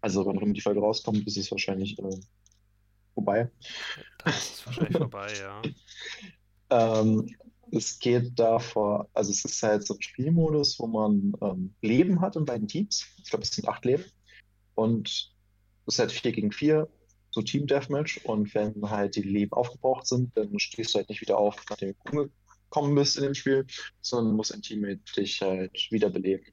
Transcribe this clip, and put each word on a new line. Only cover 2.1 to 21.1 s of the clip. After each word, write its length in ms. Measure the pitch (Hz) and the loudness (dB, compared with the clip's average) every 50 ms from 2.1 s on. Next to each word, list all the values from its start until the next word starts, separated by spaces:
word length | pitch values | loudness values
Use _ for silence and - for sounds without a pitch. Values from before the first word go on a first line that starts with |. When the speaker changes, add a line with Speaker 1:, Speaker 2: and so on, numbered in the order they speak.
| 95 95 95 _ _ _ _ _ _ _ _ _ _ _ _ _ _ _ _ _ _ | -6 -8 -10 _ _ _ _ _ _ _ _ _ _ _ _ _ _ _ _ _ _
Speaker 1:
vorbei. 340 | - 104 101 101 110 120 120 _ _ - - - - - - - - - - _ _ | -4 0 2 2 2 0 0 _ _ -18 -16 -12 -12 -10 -10 -10 -12 -14 -20 _ _
Speaker 2:
Dann 140 | - 165 - | -2 -2 -2
ist 200 | - - - - - | -2 -4 -8 -10 -12
es 60 | - | -12
wahrscheinlich 320 | 120 123 349 - - 175 | -10 -4 -4 -2 0 2
vorbei, 360 | 165 147 120 - 101 98 104 107 101 | 0 0 0 -4 -8 -8 -8 -8 -8
ja. 220 | 98 98 101 104 113 | -8 -10 -12 -8 -8
Speaker 1:
<laughs> 40 | - - _ _ - - - - - - - 208 180 - _ _ _ _ _ _ _ | -8 -10 _ _ -20 -18 -16 -14 -14 -14 -14 -16 -20 -20 _ _ _ _ _ _ _
Ähm, 600 | 135 120 113 113 113 110 110 110 110 107 107 - - _ - - _ _ _ - - | 4 4 6 4 4 4 4 6 4 4 2 -2 -8 _ -20 -20 _ _ _ -4 -4
es 220 | 113 - - - - | -2 -2 -2 -8 -2
geht 380 | - 123 120 123 120 123 123 - | 2 4 4 4 2 0 2 2
da 200 | 117 113 113 113 | 4 4 4 2
vor, 500 | - - - 107 104 101 101 - - - _ | 0 0 0 0 2 2 2 0 -2 -2 _
also 180 | - 104 101 | -2 -2 0
es 120 | 98 - - | -2 -2 -2
ist 180 | - - - - | -4 -4 0 2
halt 220 | 110 107 104 104 | 4 2 2 2
so 100 | - 104 | -2 -6
ein 60 | - | -6
Spielmodus, 760 | - - - - 127 151 165 170 160 156 151 151 143 143 - - | -8 -12 -6 -4 0 2 4 4 4 4 4 4 2 2 0 -2
wo 80 | 117 | -4
man, 460 | 117 110 107 107 107 104 101 98 101 101 - | -2 0 2 4 4 4 4 4 2 0 0
ähm, 320 | 107 101 92 92 92 95 - _ | -2 -2 -2 -2 -6 -8 -8 _
Leben 400 | - 107 113 131 180 180 190 170 | 0 2 6 6 6 6 4 2
hat 140 | 180 196 - | 2 0 0
in 100 | 165 151 | -2 -2
beiden 220 | 135 120 113 107 | -2 -2 -2 -4
Teams. 400 | 104 - 156 208 208 - - - - _ - - | -2 -2 -2 -2 -2 -2 -6 -6 -8 _ -20 -8
Ich 60 | - | -6
glaub, 120 | - 104 | -6 -4
es 80 | 104 - | -4 -4
sind 180 | - - - | -6 -4 -4
acht 160 | - 104 - - | -4 -4 -2 0
Leben. 200 | 123 127 - - - _ _ _ _ - - _ _ _ _ _ _ _ | 0 0 0 -2 -6 _ _ _ _ -20 -20 _ _ _ _ _ _ _
Und 580 | - 110 113 117 110 - - - - - - _ _ _ _ _ _ _ _ _ _ _ | 0 2 2 2 0 -2 -4 -6 -6 -8 -10 _ _ _ _ _ _ _ _ _ _ _
es 100 | - - | -6 0
ist 40 | - | 0
halt 120 | 120 120 | 0 0
vier 200 | - - - 123 | 0 -2 -2 -2
gegen 200 | 110 - 104 104 | -2 0 -2 -2
vier, 360 | 104 - 143 151 156 156 156 - _ _ _ _ _ _ _ _ | -2 0 2 4 4 4 2 0 _ _ _ _ _ _ _ _
so 100 | - 113 | -4 -4
Team 240 | 107 - - 143 143 | -4 0 -2 -2 0
Deathmatch. 540 | 127 139 143 139 - 139 143 151 151 - - - | 2 0 0 0 0 -2 -2 -2 -4 -6 -8 -4
Und 280 | - 110 107 104 101 - | -2 0 0 0 0 0
wenn 360 | 107 104 107 107 104 104 104 | 0 0 0 -2 -4 -4 -4
halt 260 | 107 104 101 98 - | -2 0 -2 -2 -2
die 80 | 107 98 | -4 -4
Leben 300 | 98 98 104 101 104 - | -2 0 0 0 0 0
aufgebraucht 520 | - 123 120 - - - 131 131 131 - | 0 -2 -2 -4 -2 0 0 0 0 -2
sind, 300 | - 127 123 127 123 - | -2 0 0 0 0 0
dann 220 | 117 107 101 101 104 | -2 -2 -2 -2 -4
stehst 340 | - - - - 113 - - | -4 -4 -4 -6 -4 0 0
du 60 | 104 | -2
halt 100 | - | -2
nicht 120 | - | -2